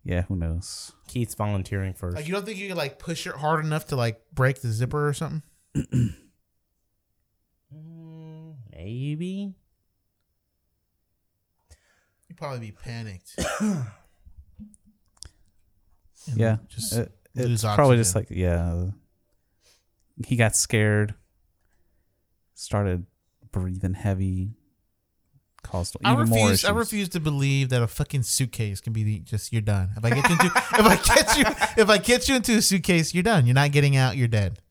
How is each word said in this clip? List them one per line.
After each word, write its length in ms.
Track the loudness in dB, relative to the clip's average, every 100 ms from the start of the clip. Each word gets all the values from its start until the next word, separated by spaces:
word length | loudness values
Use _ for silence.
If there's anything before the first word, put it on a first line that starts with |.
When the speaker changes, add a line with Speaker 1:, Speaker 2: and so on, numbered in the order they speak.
Speaker 1:
yeah, 200 | -2 -2
who 120 | -2 -4
knows? 560 | -2 -4 -8 -14 -16 _ -10
Speaker 2:
Keith's 280 | -6 -6 -4
volunteering 580 | -2 -2 -4 -6 -6
first. 220 | -8 -8 -6
Speaker 3:
Like, 80 | -6
you 60 |
don't 120 | -6 -6
think 120 | -10
you 100 | -8
could, 80 | -6
like, 200 | -6 -8
push 280 | -10 -8 -8
it 60 | -4
hard 280 | 0 0
enough 240 | 0 -4 -2
to, 80 | -2
like, 260 | -2 -2 _
break 260 | 0 2 2
the 80 | -4
zipper 360 | -2 -2 0 -2
or 60 |
something? 300 | -2 -6 -8 -10 _ _ -6
Speaker 2:
<clears throat> 400 | -2 0 0 -4 _ _ _ _ _ _ _ _ _ _ _ _ _ _ _ -20
Mm, 800 | -20 -20 -20 -18 -18 -18 -18 -20 -18
maybe. 800 | -14 -10 -6 -6 -6 -6 -8 -10 -12 _ _ _ _ _ _ _ _ _ _ _ _ _ _ _ _ _ _ _ _ _ -20 _ _ _ _ _
Speaker 3:
You'd 100 | -14
probably 220 | -10 -10
be 120 | -12
panicked. 640 | -14 -12 -10 -12 -14 -16 -8 -6 -2
Speaker 1:
<clears throat> 0 | -2 -2 -6 -12 _ _ -20 -20 -20 -20 -20 _ _ _ _ _ -20 _ _ _ _ _ _ _ _ _ -8
Speaker 3:
And 100 | 0
Speaker 1:
Yeah, 200 | 0 0 -6
Speaker 3:
just 260 | -10 -6
Speaker 1:
it, 180 | -4 -6 _ _ -4
Speaker 3:
lose 280 | -2 0
Speaker 1:
it's 120 | 0 4
probably 220 | 6 6
just 180 | 4 0
Speaker 3:
oxygen. 200 | -4 0
Speaker 1:
like, 20 |
yeah, 480 | 2 2 0 -2 -4 -8 _ _ _ _ _ _ _ _ _ _ _ -16 -4
he 80 | 4
got 200 | 4 4
scared, 600 | 0 2 4 2 0 -4 _ _ _ _ _ _ _ _ _ _ _ _ _
started 520 | -18 -4 -2 0 -2 -6 _ _ _ -8
breathing 420 | -6 -4 -4 -4 -2
heavy, 560 | -2 0 -2 -2 -6 -8 _ _ _ _ _ _ _ _ _ _
caused 320 | -8 -6 -6 -2
Speaker 3:
I 100 | 2
Speaker 1:
even 160 | 4 6
more 100 | 6 6
Speaker 3:
refuse, 160 | 4 2
I 20 |
Speaker 1:
issues. 80 | 0
Speaker 3:
refuse 320 | 0 -2 -4
to 100 | -2
believe 500 | -2 0 0 0 0
that 120 | 0
a 60 | 0
fucking 360 | -2 -4 -2
suitcase 560 | -2 -2 -2 -4 -6 -6
can 120 | -6
be 100 | -2
the, 160 | -2 -2
just, 320 | -4 -6 -4
you're 80 | -4
done. 280 | 0 0 -2 -2
If 60 | 0
I 40 |
get 160 | 2 2
you 40 |
into, 120 | 4 4
<laughs> 100 | 2
if 300 | 0 4 6
I 100 | 6
get 400 | 6 4 4 2
you, 80 | 2 0 -2 2
if 60 | 4
I 80 | 4
get 320 | 4 2 2
you 60 | 0
into 220 | 2 2
a 40 |
suitcase, 520 | 2 0 2 0 0
you're 100 | -2
done. 220 | 2 4 4
You're 80 | 4
not 160 | 4
getting 240 | 4 4 4
out. 200 | 2 0
You're 100 | 0
dead. 320 | 0 -2 -6 _